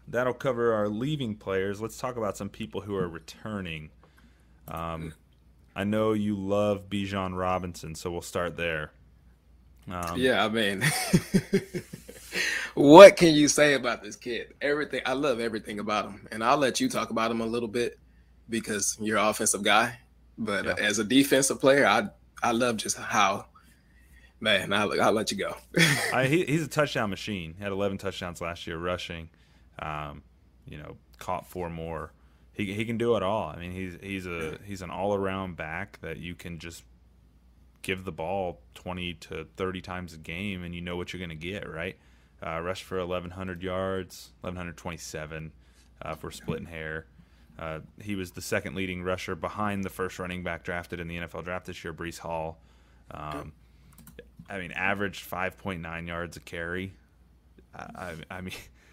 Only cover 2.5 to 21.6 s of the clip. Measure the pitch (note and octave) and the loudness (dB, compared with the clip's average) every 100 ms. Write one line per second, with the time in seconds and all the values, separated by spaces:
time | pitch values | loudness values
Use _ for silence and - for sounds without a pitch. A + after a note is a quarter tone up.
2.5 | - A2 G2 G2 G2 F2+ E2 - - A2 | -10 -8 -8 -4 -4 -4 -6 -16 -14 -10
3.5 | G#2 F2+ D#2 D#2 - - - - - - | -8 -8 -10 -12 -20 -20 -20 -20 -20 -20
4.5 | - - E2 E2 E2 D#2+ - _ _ - | -20 -12 -8 -6 -6 -10 -14 _ _ -20
5.5 | - - - G2+ G#2+ A2 G#2+ G#2 G2+ F#2+ | -20 -12 -4 0 2 2 2 0 -2 0
6.5 | G2+ G#2 G2 F#2+ G2+ F#2+ G2+ F#2 F2+ F#2 | 2 2 0 -2 -4 -2 -2 -2 -2 0
7.5 | F#2 F2+ E2+ E2 D#2 F2+ E2+ - F#2 F2 | 0 -2 -10 -12 -8 -6 -6 -4 -4 -4
8.5 | D#2 E2+ D#2 D2+ - - - - - _ | -2 -2 -2 -6 -12 -20 -20 -20 -20 _
9.5 | - - - - F2+ E2+ F2 B2+ G#2 G#2+ | -20 -20 -20 -10 -6 -4 0 2 2 2
10.5 | A2+ G2+ G2 C#3+ - - F3 - F#3+ - | 2 0 2 0 0 2 0 2 -2 0
11.5 | G3 - F3 - - - - - - - | -2 -2 -10 -12 -20 -20 -20 -10 -4 -4
12.5 | - - - C#3+ E3 G3 - E3+ D3+ C#3+ | -4 -4 6 12 12 12 12 6 6 4
13.5 | - D3 C3 A#2+ A2 G#2 - B2 A2 - | 6 4 4 0 -4 -8 -12 -8 -6 -8
14.5 | - C#3 D3 C#3+ C3 - C3 D3 A#2 A#2 | -4 -2 -2 -2 -4 -2 0 0 0 -2
15.5 | G#2+ A#2 G#2 G#2 G#2+ G2+ G2+ - A2 A#2 | -4 -6 -6 -2 -2 -2 -8 -12 -2 2
16.5 | D3 C3 - C3 A2 A2+ A2+ A2+ A2+ A2+ | 4 2 2 0 -2 -2 -2 0 -2 -2
17.5 | A#2+ A2+ A#2+ A#2 - - - - - - | -4 -4 -2 -4 -6 -20 -20 -20 -20 -6
18.5 | A2 G#2+ G#2 - - G#2+ G#2+ G#2+ G#2+ G#2+ | -6 -4 -4 -4 -4 0 2 2 2 0
19.5 | G2+ G#2 G#2 A#2+ - - _ _ - G#2+ | 0 4 4 4 -2 -20 _ _ -8 -4
20.5 | G2 G2+ - G#2 G#2+ G#2 C3 C#3 C3+ C3+ | -2 -2 0 0 0 4 4 6 4 4
21.5 | A#2 | 4